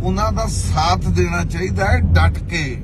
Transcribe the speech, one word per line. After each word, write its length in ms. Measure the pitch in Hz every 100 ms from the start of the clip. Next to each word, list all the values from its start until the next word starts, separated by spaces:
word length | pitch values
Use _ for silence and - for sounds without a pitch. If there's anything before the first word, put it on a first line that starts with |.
ਉਹਨਾਂ 300 | 175 190 214
ਦਾ 140 | 214 220
ਸਾਥ 600 | - - 156 165 185 -
ਦੇਣਾ 360 | 170 175 175
ਚਾਹੀਦਾ 400 | 165 165 185 196
ਹੈ 160 | 196 196
ਡਟ 380 | - 180 165 -
ਕੇ। 440 | - 170 143 117